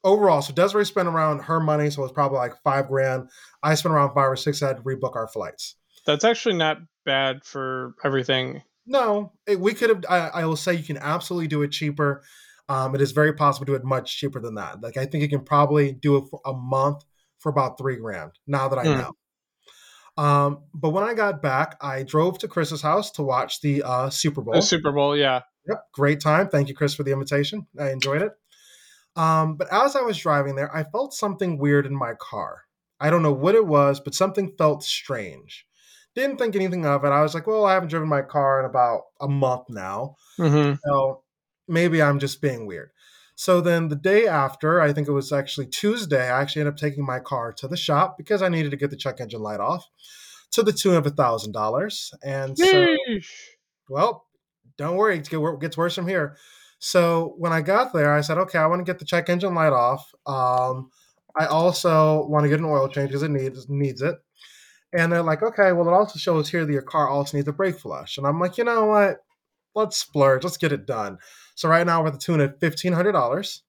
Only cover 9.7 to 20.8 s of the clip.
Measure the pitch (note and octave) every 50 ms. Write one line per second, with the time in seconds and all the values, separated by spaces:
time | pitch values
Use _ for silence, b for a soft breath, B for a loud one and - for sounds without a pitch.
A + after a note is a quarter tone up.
9.7 | G#3+ - A#3+ A3+ A3 F#3 F3 - F3+ F3 E3 D3+ - F3 E3 D#3+ D#3+ D3+ - F#3
10.7 | F3 E3+ D3 - D3 C#3 - D3 D#3+ F3 - - F#3 F3 E3 D3+ D3+ D3 D3 C#3+
11.7 | D3 - D#3+ D3 C#3+ D3+ D3 C#3+ C#3 C#3 b b b b b b b b b -
12.7 | C#3 C3 C3 C3 C3+ C3+ C#3 C#3 - D3+ D3+ D#3 D3+ - D3+ C#3+ C3+ C3+ C#3 C3+
13.7 | C#3 C3 B2 C3 C3+ B2+ - - - - - C#3+ - B2+ A2+ A#2 A2 G#2 F#2 D2
14.7 | - G2 A2+ A2+ - C3+ C3+ C#3+ - D3+ D3 D3 D3 C#3 C3+ - D3+ C#3+ D3 C#3
15.7 | D3 D3+ C#3+ C#3 C3 - - D3 C#3+ C#3 C3+ C#3 - - - C#3 C3 B2+ B2 B2+
16.7 | C3+ C3+ C3+ C#3+ C#3+ C#3+ _ _ _ _ _ _ _ _ - D#3 C3+ C#3+ C3 B2+
17.7 | - - C3 C3+ C3 A2 A2+ A2 G2 F2 D2+ E2 _ _ _ C#3+ C#3+ C3+ C3+ C3+
18.7 | C3+ - - D#3+ C#3+ C3 B2 - - _ _ _ _ _ _ _ _ _ b b
19.7 | b b b b b b b b b - D3 D3 C#3+ C#3+ C#3+ C#3+ C#3+ C#3+ - _
20.7 | - D3+